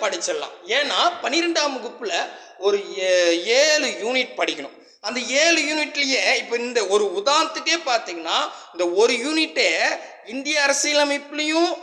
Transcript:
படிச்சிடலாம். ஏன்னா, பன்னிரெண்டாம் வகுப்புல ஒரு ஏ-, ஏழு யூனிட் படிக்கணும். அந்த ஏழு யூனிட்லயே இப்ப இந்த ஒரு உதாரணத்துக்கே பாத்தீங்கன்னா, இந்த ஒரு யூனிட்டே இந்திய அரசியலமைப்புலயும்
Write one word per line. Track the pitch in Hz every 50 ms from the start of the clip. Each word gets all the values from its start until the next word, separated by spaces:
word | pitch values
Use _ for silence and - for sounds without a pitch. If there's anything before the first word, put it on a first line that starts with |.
படிச்சிடலாம். | 220 208 185 175 165 - 165 151 143 123 - - -
ஏன்னா, | 180 214 269 294 269 190 185 262 349 349 - -
பன்னிரெண்டாம் | 226 262 330 339 339 330 330 294 285 269
வகுப்புல | 247 214 233 - - 247 196 170 180 254 - - - - - - -
ஒரு | 180 202 202 202 196 - - 190
ஏ-, | 185 185 185 180 175 170 170 170 175
ஏழு | 214 233 262 294 311 302 302 285
யூனிட் | 247 202 165 190 226 254 262 247 - -
படிக்கணும். | - 175 160 156 139 139 135 - - - - _ _
அந்த | - 202 240 247
ஏழு | 240 214 254 277 311 339 330 320
யூனிட்லயே | 294 294 311 311 302 285 294 285 285 269 262 226 185 202 262
இப்ப | 233 226 214 233
இந்த | 233 240 247 247 240 208
ஒரு | 180 196 208 208 196 175 190 202
உதாரணத்துக்கே | 269 285 311 320 311 - 311 - 311 320 339 339
பாத்தீங்கன்னா, | 269 247 220 226 - 175 170 160 165 190 247 294 - - - - - -
இந்த | 170 180 175 175
ஒரு | 190 220 240 262
யூனிட்டே | 240 233 285 311 320 311 302 - - 226 180 160 175 220 285 - - - - - - -
இந்திய | - 226 269 277 294 302 294
அரசியலமைப்புலயும் | 285 277 277 277 285 294 294 294 294 285 285 285 277 285 302 294 302 311 311 330 339 349 320 -